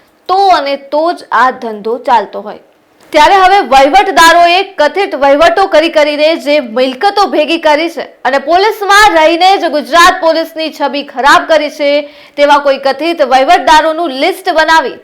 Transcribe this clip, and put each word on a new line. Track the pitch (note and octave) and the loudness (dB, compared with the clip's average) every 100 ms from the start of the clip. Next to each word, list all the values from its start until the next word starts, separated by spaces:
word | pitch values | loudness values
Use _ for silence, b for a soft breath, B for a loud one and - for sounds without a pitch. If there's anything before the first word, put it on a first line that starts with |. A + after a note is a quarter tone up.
| b b - | b b -4
તો | F#4 G4 | 0 2
અને | E4 C#4 C#4 | 2 -2 -8
તો | C#4 D4 E4 | -6 -4 -2
જ | - - | -4 -4
આ | G#3+ B3+ | 0 0
ધંધો | A#3+ A#3 G#3+ G#3 B3 | -2 -10 -10 -8 -6
ચાલતો | C4 A#3 G3 G3+ | -2 -2 -2 -10
હોય. | G#3 A3 _ _ _ _ _ | -14 -16 _ _ _ _ _
ત્યારે | D#4 D4+ | 2 4
હવે | F#4+ F#4 G4+ | 4 4 2
વહીવટદારોએ | C4+ C4+ C#4 F#4 G4 E4+ E4 E4+ E4+ F4+ F#4+ - | 2 2 4 2 2 2 4 4 4 2 -2 -2
કથિત | D4 F#4 G4+ | -2 -2 -4
વહીવટો | D4 C#4 C#4+ E4+ E4+ F#4+ | -2 2 2 2 2 0
કરી | D#4 E4 | 2 0
કરીને | D#4 D4 D4 D4+ E4 | 0 -2 0 0 -2
જે | B3+ D4 | -2 -2
મિલકતો | B3 A3 C4 B3+ G4+ G4+ F#4 | -2 -4 -4 -2 -2 0 -2
ભેગી | D4+ D4+ E4 | 0 -2 -2
કરી | D4+ D4 E4 | 0 0 -2
છે | C#4+ - _ | -8 -14 _
અને | - C4+ | -4 -4
પોલીસમાં | C4+ F4 G#4 G#4+ G4 G4+ G#4+ E4 | 0 0 0 -2 0 2 2 2
રહીને | D#4 E4 F#4 G4 | 2 2 2 2
જ | E4 | 0
ગુજરાત | D4 A#3+ E4 F4+ F4+ | -4 -2 2 2 2
પોલીસની | D#4+ D#4+ D#4+ D#4 D#4+ | 0 -2 -4 -8 -10
છબી | - C#4+ C#4+ | -6 -6 -6
ખરાબ | C#4+ C4+ C4+ E4+ D4 | -8 -2 2 2 2
કરી | D#4 D4 | 0 -2
છે | C#4+ C#4+ C#4+ D4 B B - | -4 -2 -2 -4 B B -2
તેવા | C#4+ C#4+ | 0 2
કોઈ | C#4+ C4+ | 0 -2
કથિત | C4+ C4+ D#4+ E4+ | -2 -2 -2 -2
વહીવટદારોનું | C4 C4 C4+ F4 C4+ D#4 D#4 D#4 E4+ | 0 2 2 2 2 2 2 -2 -6
લિસ્ટ | C4 D#4+ F#4 - | -4 -4 -4 -4
બનાવી | D#4+ D#4 D#4+ B3+ - | 0 2 0 -2 -4